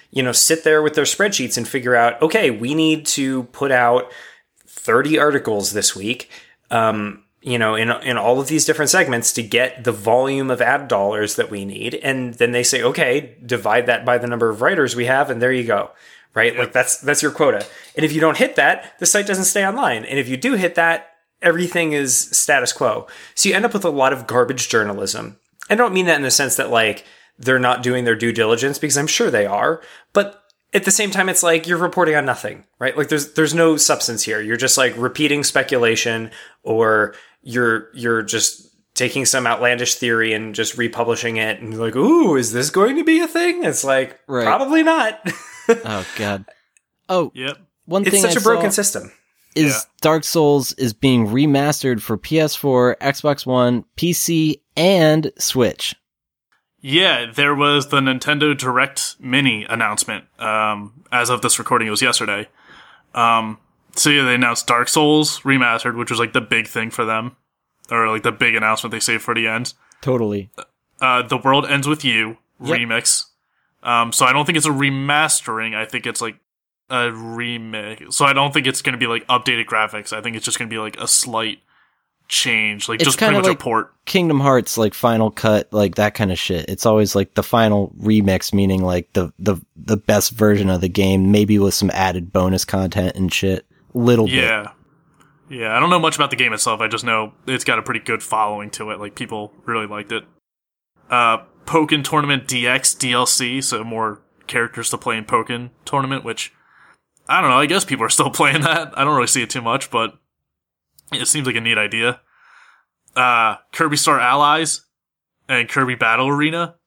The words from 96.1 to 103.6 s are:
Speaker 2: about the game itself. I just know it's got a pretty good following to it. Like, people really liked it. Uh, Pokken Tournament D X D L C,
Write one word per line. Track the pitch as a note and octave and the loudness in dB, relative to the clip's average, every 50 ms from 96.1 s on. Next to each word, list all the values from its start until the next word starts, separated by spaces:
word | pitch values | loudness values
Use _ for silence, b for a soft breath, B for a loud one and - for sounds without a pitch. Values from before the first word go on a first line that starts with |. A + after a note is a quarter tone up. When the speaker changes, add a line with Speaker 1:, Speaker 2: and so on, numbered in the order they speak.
| D3 | 0
Speaker 2:
about | D3+ D3 C3 | 0 -2 -2
the | C3 | 0
game | A#2 B2+ A#2+ A2 | 0 0 0 0
itself. | G#2 - A#2+ A2 G#2+ | -2 -2 -2 -2 -2
I | A2+ G#2+ | -2 -4
just | A2+ G#2+ A#2+ | -4 -4 -2
know | A#2+ A2+ A2 G#2+ G#2 - _ _ | -2 -2 -2 -2 -4 -10 _ _
it's | C3 C3 A#2+ - | -6 -4 -2 0
got | - A#2+ A2 | 0 -2 -2
a | |
pretty | - - A#2 A2 | 0 -2 -2 -2
good | - - A2+ G#2+ | -2 -4 -4 -4
following | - - A2 A2 G#2+ G#2 G#2 G#2 G#2 G2+ | -4 -4 -2 0 0 0 -2 -6 -10 -12
to | - - A2 G#2+ | -12 -10 -10 -10
it. | G#2 F#2+ | -10 -10
Like, | G#2 G2+ - | -12 -12 -12
people | - A#2+ G#2+ A#2 G#2+ G#2+ G#2 _ _ _ | -12 -10 -8 -8 -10 -10 -12 _ _ _
really | A#2+ A#2 A2 G#2+ | -6 -4 -4 -4
liked | G2+ G#2+ G#2 G#2 - | -6 -8 -10 -8 -8
it. | A2+ G#2+ - _ _ _ _ _ _ _ _ _ _ _ _ _ _ _ _ - | -8 -8 -8 _ _ _ _ _ _ _ _ _ _ _ _ _ _ _ _ 0
Uh, | B2+ B2 A#2+ A2+ A2+ A2+ - _ _ _ _ | 2 2 4 4 2 0 -2 _ _ _ _
Pokken | - E3 E3 D#3 - D#3+ D3 | 0 0 0 2 2 0 0
Tournament | C3+ - D#3 D3+ D3 C#3+ C#3+ C3 - - | 0 -2 -2 -2 0 0 -2 -2 -2 -4
D | C3 B2 A#2+ | -4 -2 0
X | B2 B2+ C3 - - - | 0 0 0 0 -2 -2
D | - - B2+ | -2 -2 0
L | B2 B2 B2 | 0 2 2
C, | - - - B2+ A#2+ B2+ C3+ | 0 0 0 -2 -2 -4 -4